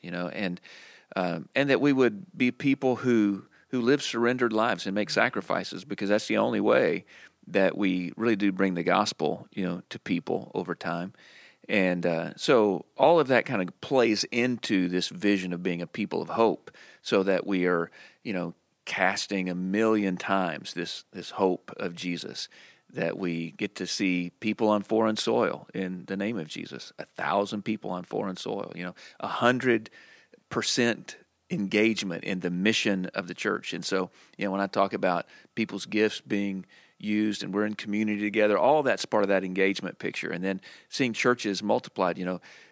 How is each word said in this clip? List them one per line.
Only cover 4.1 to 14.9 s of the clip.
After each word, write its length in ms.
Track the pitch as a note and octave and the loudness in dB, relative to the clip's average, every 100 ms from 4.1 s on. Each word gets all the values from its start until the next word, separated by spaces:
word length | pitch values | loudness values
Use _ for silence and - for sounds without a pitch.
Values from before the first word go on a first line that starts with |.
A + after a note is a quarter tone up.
| A#2 A#2 B2+ A#2+ | 0 0 2 2
lives 340 | G#2+ A#2 G2 G2+ | 2 2 0 -2
and 80 | |
make 160 | G2 G#2 | -2 0
sacrifices, 760 | - A2+ G#2 - F2 F#2+ - | 2 2 0 -2 -4 -4 -10
because 260 | C#3 - G2+ | -10 -4 0
that's 160 | G#2+ - | 0 2
the 100 | G#2+ | 0
only 240 | A2+ G#2+ | 2 2
way 440 | G#2 B2 E2+ F2 - - - _ - | 4 4 4 0 -6 -20 -20 _ -2
that 300 | G2 F#2+ - | 2 2 2
we 360 | G2 F2+ F2 - | 0 0 -4 -2
really 200 | A2+ G#2 | 0 2
do 160 | G2+ | 0
bring 220 | F#2 F#2+ | 2 0
the 80 | F2 | 0
gospel, 640 | F2 F#2 G#2 - D#2 D#2+ - | 2 2 2 0 -2 -2 -8
you 140 | - | -6
know, 180 | F2+ F2 - | -4 -6 -10
to 100 | - | -12
people 540 | - E2+ - F2 - | -4 -4 -2 -4 -4
over 200 | - F2+ | -6 -6
time. 400 | E2+ F2 E2+ F#2 - - - - _ - | -6 -4 -4 -6 -12 -20 -20 -20 _ -2
And, 360 | G#2 F#2 F2+ | 2 2 2
uh, 300 | F2 E2 E2 - | 0 0 -4 -2
so 480 | - B2+ G#2 F2+ - - | 4 6 6 2 -4 4
all 200 | D3 E3+ | 6 6
of 100 | C3 | 6
that 180 | B2 - | 4 2
kinda 260 | A2+ F2+ - | 0 -2 -6
plays 440 | - C3+ A2+ G#2+ | 0 4 4 2
into 640 | - A#2+ B2 A#2+ - G2 | 0 0 0 -2 0 2
this 200 | F2+ | 2